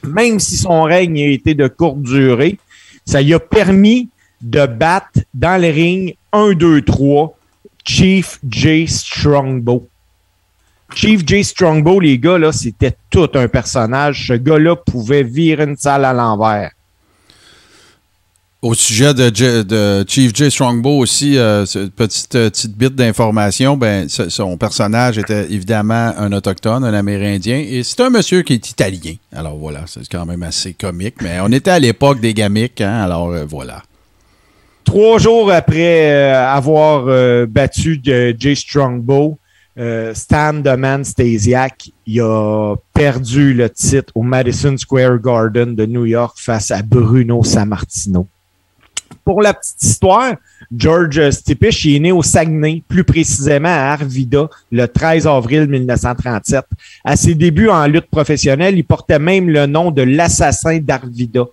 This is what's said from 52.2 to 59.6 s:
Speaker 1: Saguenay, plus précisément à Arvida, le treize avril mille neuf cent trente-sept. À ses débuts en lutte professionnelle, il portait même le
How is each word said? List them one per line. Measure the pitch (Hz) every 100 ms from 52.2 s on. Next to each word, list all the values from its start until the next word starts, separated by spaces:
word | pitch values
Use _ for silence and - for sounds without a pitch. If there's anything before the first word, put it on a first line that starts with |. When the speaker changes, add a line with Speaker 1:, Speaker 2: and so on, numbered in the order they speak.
Speaker 1:
Saguenay, | 143 190 165 156 151 160 -
plus | 160
précisément | - 160 160 - 139 143 160
à | 170 135
Arvida, | 147 143 127 127 139 156 - _
le | 120 120
treize | - 160 165 156
avril | 139 117 147 151
mille | 139 127
neuf | 120
cent | 123
trente-sept. | 123 127 110 - 135 - - - -
À | - 139
ses | -
débuts | 160 170 156 220
en | 180 147
lutte | 156 165
professionnelle, | 156 143 147 147 135 180 190
il |
portait | 151 160 - 160
même | 156 190 180
le | 151